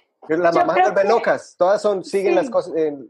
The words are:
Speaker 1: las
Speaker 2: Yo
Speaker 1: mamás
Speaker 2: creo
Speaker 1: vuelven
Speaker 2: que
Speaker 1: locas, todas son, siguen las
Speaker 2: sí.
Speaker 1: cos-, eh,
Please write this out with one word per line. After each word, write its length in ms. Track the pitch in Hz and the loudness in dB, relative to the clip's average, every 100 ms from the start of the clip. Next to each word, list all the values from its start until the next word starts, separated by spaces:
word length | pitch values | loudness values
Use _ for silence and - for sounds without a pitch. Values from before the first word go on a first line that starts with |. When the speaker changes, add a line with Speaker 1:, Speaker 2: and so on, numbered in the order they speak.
| _ _ - | _ _ -4
Speaker 1:
las 280 | 160 170 | 0 2
Speaker 2:
Yo 60 | 165 | 2
Speaker 1:
mamás 160 | 151 180 | 2 2
Speaker 2:
creo 80 | 190 | 2
Speaker 1:
vuelven 160 | 196 | 2
Speaker 2:
que 60 | 196 | 2
Speaker 1:
locas, 420 | 226 196 139 - - | 2 0 -4 -4 -2
todas 240 | 180 208 | 0 2
son, 200 | 208 196 | 0 -4
siguen 320 | - 196 190 | -4 -2 0
las 120 | 175 240 | 0 0
Speaker 2:
sí. 60 | |
Speaker 1:
cos-, 200 | 190 156 | -2 -4
eh, 220 | 160 156 143 113 | -2 -4 -4 -8